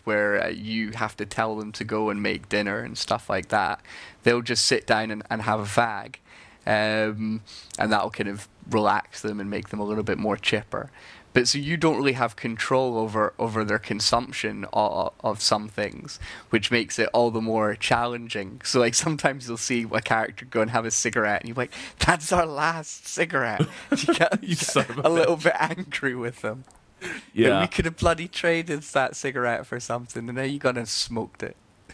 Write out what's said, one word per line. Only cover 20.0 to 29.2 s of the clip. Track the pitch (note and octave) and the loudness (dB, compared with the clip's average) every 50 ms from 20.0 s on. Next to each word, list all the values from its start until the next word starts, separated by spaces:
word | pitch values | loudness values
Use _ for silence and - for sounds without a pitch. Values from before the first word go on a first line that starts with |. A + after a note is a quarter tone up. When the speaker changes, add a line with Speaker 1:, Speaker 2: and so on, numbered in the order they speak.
| - - A2+ A2+ A2 G2+ G2 - A#2+ | 0 2 2 2 2 -2 -6 -10 -14
Speaker 1:
go | B2+ - A#2 | -4 0 0
and | A2 A2 | 2 2
have | A#2 A#2 A2+ | 2 0 0
a | A2+ | 0
cigarette, | G#2+ - - A#2 G#2+ B2 G#2+ G#2 G#2 - | -2 -2 -2 0 0 2 2 2 0 0
and | - A#2 | -2 -4
you're | A#2 B2+ | -4 -4
like, | B2 - - - - - - - | -4 -4 -6 -12 -14 -14 -6 0
"That's | - - F3 E3+ D3+ - | 2 2 2 2 2 2
our | F#3+ F3 E3 | 2 2 2
last | D#3+ D3 C#3 D3+ D#3+ E3 E3 D3+ - - - - | 2 0 0 0 0 0 -2 -8 -12 -14 -14 -12
cigarette." | - - - E3+ E3 E3+ C3+ B2 A#2 G#2+ - D#3 - - - | -10 -2 -2 -2 0 2 0 0 0 2 0 0 0 -2 -8
Speaker 2:
<laughs> | - - C#4+ C4+ | -4 -2 -2 0
Speaker 1:
You | - - E4 | 2 2 4
get, | - E3 - - G#3+ | 4 4 4 4 0
Speaker 2:
You | D4 G3+ E3+ | -2 -2 -2
son | - - - - C#3 - - | 0 0 2 2 2 0 0
of | A2+ C#3+ | -2 0
a | C#3 D#3 | 2 4
Speaker 1:
a | |
little | E3 E3 D#3+ - E3+ | 4 6 4 4 2
Speaker 2:
bitch. | D#3 - | 2 2
Speaker 1:
bit | F3 - - | 2 2 2
angry | D#3 D#3 G3 F3+ F#3+ D3 - - - C3+ B2 | 0 -2 -2 -6 -8 -8 -8 -4 -4 -2 -2
with | B2 A#2 A#2+ A#2+ - | -2 -4 -6 -6 -6
them. | - G#2+ A2 C3 C3 - - - _ _ _ _ | -6 -6 -6 -6 -10 -18 -20 -20 _ _ _ _
Like, | - - - - - - - | -12 -10 -10 -12 -14 -8 2
Speaker 2:
Yeah. | G#2+ A2+ G#2+ G2+ F#2+ | 4 6 6 6 6
Speaker 1:
"We | F#2+ F#2 | 2 2
could | - - E3 | 2 0 0
have | E3 E3 - | 0 0 2
bloody | - E3+ E3 D#3+ E3+ F3 | 4 4 4 2 -2 -6
traded | - - - E3+ E3 E3 E3 F3 D3 D3 D3+ | -6 0 2 2 2 2 2 -2 -4 -6 -6
that | - - C#3 C3 - - | -2 2 2 2 2 -2
cigarette | - | -4